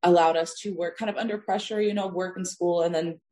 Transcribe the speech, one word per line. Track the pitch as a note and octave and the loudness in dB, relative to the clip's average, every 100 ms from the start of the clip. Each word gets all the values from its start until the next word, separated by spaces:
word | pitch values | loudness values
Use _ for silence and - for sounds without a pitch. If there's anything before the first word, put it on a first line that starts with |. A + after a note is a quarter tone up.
allowed | F3 F3 E3 D#3+ | 6 6 6 4
us | E3 - | -2 -6
to | G#3 | -10
work | F3+ E3+ - | -6 -6 -4
kind | A3 | -6
of | G3+ | -4
under | A3+ G#3 | -4 -6
pressure, | - F#3+ - G#3+ | -2 -4 -2 0
you | G#3 | 0
know, | G3+ G3 | 0 -4
work | F3+ F#3 F#3 | -4 -6 -6
in | |
school | F3+ - F3 F3 | -8 -2 0 2
and | E3+ | 2
then | E3+ E3+ D#3+ _ | 0 -2 -6 _